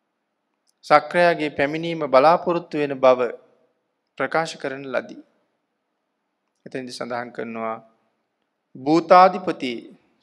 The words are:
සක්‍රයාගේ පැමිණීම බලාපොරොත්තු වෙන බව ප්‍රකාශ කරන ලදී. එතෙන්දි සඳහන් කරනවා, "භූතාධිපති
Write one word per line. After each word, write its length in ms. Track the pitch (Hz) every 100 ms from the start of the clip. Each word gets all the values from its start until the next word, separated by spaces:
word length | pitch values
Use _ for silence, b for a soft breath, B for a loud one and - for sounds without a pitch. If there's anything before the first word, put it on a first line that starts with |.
| _ _ _ _ _ _ _ _
සක්‍රයාගේ 640 | - 151 - 175 175 160 151
පැමිණීම 520 | - 143 160 170 165 143
බලාපොරොත්තු 680 | 131 151 175 180 170 170 151
වෙන 160 | 143
බව 260 | 135 131 127 117 - _ _ _ _ _ _ _ -
ප්‍රකාශ 360 | 135 160 165 -
කරන 280 | 139 135
ලදී. 380 | 139 123 117 294 - _ _ _ _ _ _ _ _ _ _ _ _ _ 131
එතෙන්දි 260 | 135 127
සඳහන් 380 | 123 120 120 120
කරනවා, 460 | 117 117 113 113 113 - _ _ _ _ _ _ _ _ 135
"භූතාධිපති 960 | 135 160 165 180 190 202 170 160 131 117 - - _ _